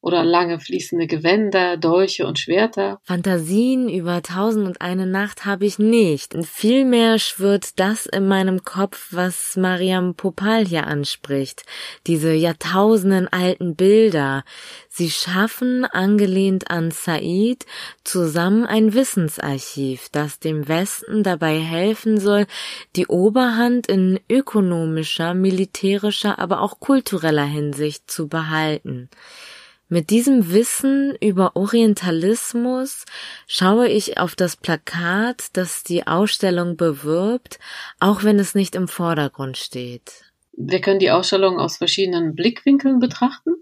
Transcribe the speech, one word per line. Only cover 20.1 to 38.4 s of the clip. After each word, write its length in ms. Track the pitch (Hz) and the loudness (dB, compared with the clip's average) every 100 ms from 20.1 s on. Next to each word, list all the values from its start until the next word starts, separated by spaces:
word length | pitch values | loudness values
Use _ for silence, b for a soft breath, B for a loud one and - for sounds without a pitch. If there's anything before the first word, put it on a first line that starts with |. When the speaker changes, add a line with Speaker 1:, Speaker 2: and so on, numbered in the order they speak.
Speaker 2:
das 260 | 147 147 - | -4 -4 -6
dem 300 | 156 156 143 | -4 -4 -2
Westen 560 | 165 196 - - 214 | -2 -2 -6 -4 0
dabei 340 | 196 170 160 156 | 0 0 0 0
helfen 640 | 160 165 196 220 220 214 | -2 -2 0 0 0 0
soll, 260 | 196 202 202 B B B B | 2 2 2 B B B B
die 140 | - - | -4 0
Oberhand 800 | 180 196 226 247 226 240 247 - | 2 4 4 2 2 2 2 2
in 320 | 190 185 190 _ | 2 2 0 _
ökonomischer, 1040 | 247 269 214 190 170 160 160 156 - 170 | 0 2 0 2 0 -2 -2 -4 -4 -2
militärischer, 1040 | 180 190 190 190 - 196 202 208 202 208 - | 2 2 2 -2 -2 -2 0 -2 -2 -4 -2
aber 220 | 175 190 | -2 -2
auch 180 | - - | -2 -4
kultureller 680 | - 269 - 185 160 151 143 | 0 2 2 -2 0 0 0
Hinsicht 600 | 147 147 143 151 143 - | -2 -4 -4 -6 -6 -12
zu 200 | - 151 | -8 -6
behalten. 800 | 160 156 156 156 151 - 127 127 B B B B B B B _ | -4 -2 -2 -2 -2 -6 -10 -12 B B B B B B B _
Mit 220 | 170 156 | -2 2
diesem 420 | 220 247 262 175 | 2 4 4 4
Wissen 640 | 190 240 - 269 277 277 - | 2 2 0 0 2 0 0
über 340 | 214 190 185 | 0 2 0
Orientalismus 1500 | - 196 233 226 208 180 165 180 233 - 240 247 254 262 - - B B B B | 0 0 4 4 2 0 0 0 -2 -4 -4 -2 -4 -6 -10 -16 B B B B
schaue 400 | - 185 214 240 | 0 4 4 4
ich 320 | 208 - - | 2 -2 -4
auf 160 | 175 | -4
das 220 | - 180 - | -2 -2 -2
Plakat, 880 | - 160 - 175 175 190 233 247 - | -4 -4 -4 -6 -2 0 -2 -4 -6
das 320 | - 180 - | -6 -6 -8
die 240 | - 175 - | -4 -4 0
Ausstellung 680 | 165 208 - 190 175 175 165 | 0 0 0 0 0 -2 0
bewirbt, 840 | 170 139 147 165 196 247 - - B B B B | -2 0 -2 0 0 -2 -6 -20 B B B B
auch 240 | 190 202 | 2 4
wenn 160 | 208 208 | 4 4